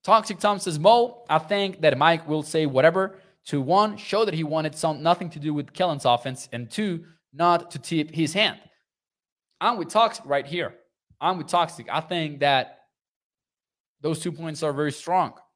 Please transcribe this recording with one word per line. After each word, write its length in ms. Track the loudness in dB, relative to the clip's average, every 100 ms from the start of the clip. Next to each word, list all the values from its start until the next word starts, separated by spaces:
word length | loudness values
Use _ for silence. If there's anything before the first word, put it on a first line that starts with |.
Toxic 360 | 4 2 2 -2
Tom 200 | 0 0
says, 200 | -4 4
"Mo, 460 | 6 6 2 -4 -2
I 100 | -2
think 420 | 0 -2 0 4
that 140 | 4 6
Mike 320 | 4 4 0
will 140 | -4
say 240 | 0 0 2
whatever 520 | 4 4 4 -4 -6 _ _ -6
to, 140 | -4
one, 360 | 2 2 2 -4
show 280 | -4 0
that 100 | 0
he 100 | -2
wanted 300 | -2 -2 -4
some-, 280 | -4 -4 0
nothing 280 | 0 0 -2
to 80 | -8
do 160 | -6
with 180 | -6 -6
Kellen's 320 | -2 -2 0
offense, 440 | 2 2 0 -10 -10
and 180 | -10 -8
two, 340 | -6 -4 -6 -10 _ _
not 380 | 0 2 2 0
to 80 | -14
tip 320 | -4 -2 -2
his 220 | -2 -2
hand." 260 | 0 -2 -2 -20 _ _ _ _ _ _ _ _ _
I'm 160 | -2 -2
with 120 | 0
Toxic 360 | 2 2 0 -2
right 200 | -2 -2
here. 280 | -6 -6 -10 _ _ _ _
I'm 180 | -4 -2
with 80 | -2
Toxic. 420 | 0 0 -6 -6
I 120 | -6
think 400 | -4 -4 -4 -2
that 460 | 0 0 -2 -14 _ _ _ _ _ _ _ _ _ _ _ _
those 180 | -6 -4
two 140 | -6
points 320 | -8 -12 -4
are 80 | -4
very 180 | -2 -4
strong. 440 | -4 -2 -2 -2 -6 _